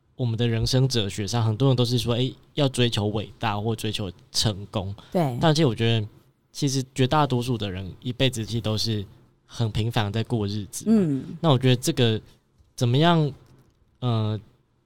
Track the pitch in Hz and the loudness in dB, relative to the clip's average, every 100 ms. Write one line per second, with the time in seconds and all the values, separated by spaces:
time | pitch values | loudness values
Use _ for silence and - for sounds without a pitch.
0 | _ - 120 113 120 113 110 127 131 120 | _ -4 -4 0 0 0 2 2 2 2
1 | 101 107 98 120 113 107 135 127 117 123 | -2 -4 -2 0 0 2 4 4 2 0
2 | 113 117 131 - _ - 139 127 120 110 | 0 0 -2 -6 _ -2 -2 2 0 2
3 | 104 107 95 - 113 104 113 110 110 101 | -2 -2 -8 -6 -4 -2 -4 -4 -4 -6
4 | 98 - _ - 113 95 101 110 92 98 | -8 -10 _ -2 -2 -2 -6 -6 -6 -10
5 | - 185 143 123 160 151 147 107 113 113 | -4 -2 -2 2 2 4 2 2 0 0
6 | 107 - _ _ _ - 143 135 131 - | -2 -12 _ _ _ -4 -2 -2 -4 0
7 | 127 156 139 123 123 113 101 92 95 - | 2 2 2 0 0 -4 -4 -6 -10 -10
8 | 127 120 131 120 104 113 107 107 113 107 | -10 0 0 0 -4 -4 -2 -2 -2 -4
9 | 92 - _ _ _ - 113 110 110 120 | -6 -16 _ _ _ -4 -2 -2 -2 0
10 | 101 110 110 117 101 104 95 - 208 220 | 0 -2 -2 -2 -2 -4 -8 -6 2 2
11 | 165 135 156 170 165 127 127 123 165 143 | 2 -2 -6 -2 2 4 4 2 0 2
12 | 117 110 - _ _ _ _ - 123 131 | 2 0 -6 _ _ _ _ -2 0 4
13 | 170 165 147 139 - - _ _ _ _ | 4 4 2 -4 -20 -20 _ _ _ _
14 | 123 110 107 107 - _ _ _ | -2 -2 -2 -4 -8 _ _ _